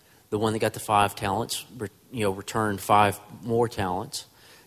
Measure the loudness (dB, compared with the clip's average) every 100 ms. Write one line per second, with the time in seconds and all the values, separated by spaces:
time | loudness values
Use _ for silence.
0 | _ _ _ -2 0 0 -2 -2 2 4
1 | 2 0 -2 -2 -2 -8 -10 -10 -10 -12
2 | _ -2 -2 -2 -4 -2 0 -2 4 6
3 | 6 2 -10 -12 -2 0 0 -2 -2 -4
4 | -6 -10 -14 _ -20 -20